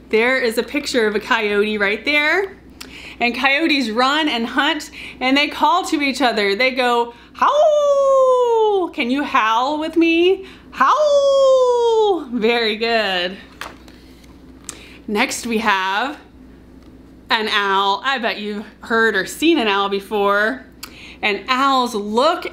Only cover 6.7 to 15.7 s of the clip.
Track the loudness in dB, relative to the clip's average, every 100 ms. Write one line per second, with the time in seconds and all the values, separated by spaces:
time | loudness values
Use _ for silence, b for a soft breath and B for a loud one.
6.7 | 0 0 0 -2 B B -2 2 4 4
7.7 | 4 2 2 4 4 4 2 2 2 2
8.7 | 0 -2 -4 -4 -2 0 0 0 0 0
9.7 | -2 -2 0 2 4 2 0 B B B
10.7 | 0 2 4 4 4 4 4 4 4 4
11.7 | 2 2 2 2 0 -4 -2 0 0 0
12.7 | -2 -2 0 0 -2 -4 -8 -16 -18 -16
13.7 | -16 -20 B B B B -20 -20 -20 B
14.7 | B B B -6 -2 -2 -4 -4 -2 0